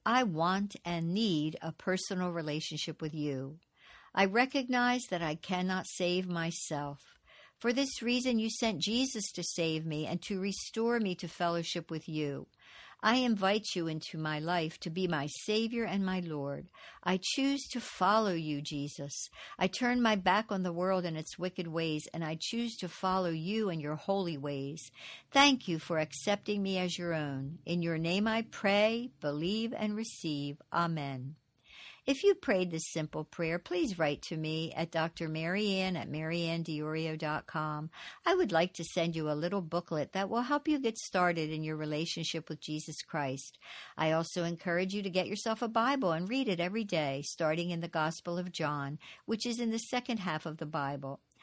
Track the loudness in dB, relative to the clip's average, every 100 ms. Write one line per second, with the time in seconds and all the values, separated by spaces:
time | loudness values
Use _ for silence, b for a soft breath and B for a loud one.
0 | 2 4 4 2 2 2 0 -4 -4 -2
1 | 0 2 4 2 2 -2 -8 -6 -2 0
2 | 0 -2 -2 -2 -2 -4 -4 -6 -6 -6
3 | -6 -2 -2 -2 -4 -10 _ B B B
4 | B 2 4 4 4 2 2 4 4 2
5 | 0 -2 0 -2 -2 0 2 0 -2 0
6 | 2 2 0 0 -2 -2 -4 -4 -4 -8
7 | -14 -20 B B B B 0 2 0 0
8 | 2 2 4 2 2 0 0 0 2 2
9 | 2 -2 -4 -4 -4 0 0 0 -2 -2
10 | -2 -2 -2 -2 -2 -4 -4 0 2 2
11 | 0 -2 -6 0 0 2 0 -4 -4 -6
12 | -4 -2 -2 -4 -8 _ B B B B
13 | 2 4 4 4 4 2 0 -2 -2 -2
14 | -4 -4 -2 -2 0 0 0 -4 -6 -2
15 | 0 0 -2 -4 0 0 2 0 0 0
16 | 0 0 -2 -4 -4 -6 -10 B B B
17 | 0 0 0 0 2 2 -2 -6 -6 2
18 | 4 6 4 2 0 -2 -4 -4 -6 -6
19 | -8 -8 -10 B B B 0 2 2 4
20 | 4 4 6 4 4 0 0 0 2 2
21 | 0 -2 -6 -4 -4 -2 -4 0 0 -2
22 | -4 -4 -4 -4 -4 -2 -2 -4 -8 -2
23 | 0 2 2 0 -2 0 0 0 -2 -2
24 | 0 0 0 -2 -4 -4 -4 -8 -12 -16
25 | B B B 6 8 6 2 -2 0 0
26 | 0 -2 0 0 0 -2 0 0 0 -2
27 | -2 0 -2 -4 -6 -6 -2 0 2 2
28 | 2 2 2 2 -2 0 4 6 6 4
29 | -4 -4 -2 0 0 0 -2 -2 -2 -2
30 | -6 -6 -4 -2 -4 -6 -4 0 0 0
31 | -4 -6 -8 -12 _ _ B B B B
32 | B 4 4 4 4 2 2 -2 -4 -4
33 | -2 -4 -6 -4 -2 -2 -2 0 0 2
34 | 2 0 -4 -4 -2 -2 -4 -4 -2 0
35 | -2 -2 -4 -2 -2 0 0 0 0 -2
36 | -4 -4 -2 -2 0 -2 -2 -4 -2 -2
37 | -2 -2 -2 -4 -4 -4 -2 -2 -6 B
38 | B B 2 4 4 4 4 0 -4 0
39 | 0 0 0 0 0 -2 -2 -2 0 -2
40 | -2 -2 -2 0 2 0 2 2 2 -2
41 | -2 2 4 4 0 -2 -2 -2 -2 -2
42 | -2 -2 -4 -4 -6 -8 -6 -6 -6 -10
43 | -6 -2 -2 -4 -8 -16 B B B B
44 | 2 4 2 -2 -2 -2 0 2 2 -2
45 | -2 0 0 -2 -2 -2 0 2 2 4
46 | 2 2 0 0 2 2 0 0 0 2
47 | 2 0 -4 0 2 2 0 -2 -2 0
48 | 0 0 -4 -4 -4 -2 -2 0 -4 -6
49 | B B B -2 -2 -2 0 -2 -2 -4
50 | -2 -2 -2 -2 -4 -6 -4 -2 -2 -2
51 | -6 -10 _ _